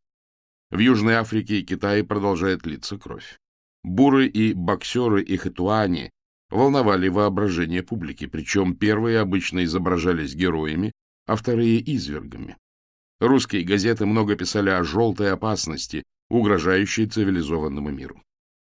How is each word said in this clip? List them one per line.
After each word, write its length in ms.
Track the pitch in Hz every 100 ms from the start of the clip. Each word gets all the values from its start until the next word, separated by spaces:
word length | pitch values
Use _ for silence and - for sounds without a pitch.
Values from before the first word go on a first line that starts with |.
| _ _ _ _ _ _ _
В 60 | 92
Южной 380 | 123 113 110 113
Африке 440 | 110 110 104 104
и 40 |
Китае 400 | - 92 101 104
продолжает 640 | 95 104 101 90 95 92 82
литься 300 | 73 - 101
кровь. 420 | - - - - _ _ _ _
Буры 440 | - 92 139 135 131
и 260 | 107 110
боксеры 680 | 92 87 101 - 123 123 101
и 120 | - 95
хэтуани 760 | 92 - 90 110 101 82 - - _ _ _
волновали 580 | 101 135 139 110 92 92
воображение 720 | 92 104 95 101 85 82 90
публики, 460 | 90 113 76 - 73
причём 480 | 78 78 98 92 85
первые 440 | 104 107 117 113
обычно 440 | 98 95 - 92
изображались 720 | 85 90 90 90 85 85 71 73
героями, 560 | 90 80 78 80 107 - _ _ -
а 100 | 110
вторые — 460 | - 117 117 113 - 131
извергами. 600 | 73 76 - - - - _ _ _ _ _ _
Русские 440 | 120 131 - 101
газеты 420 | 87 101 107 113 104
много 300 | 110 104 101
писали 340 | 95 104 98
о 140 | 92
жёлтой 480 | 82 90 117 95 101
опасности, 720 | - 110 101 - 73 - 73 - _ _
угрожающей 800 | 117 104 95 82 95 101 - 110
цивилизованному 840 | 110 98 90 73 82 76 69 73
миру. 320 | 69 65 - _ _ _ _ _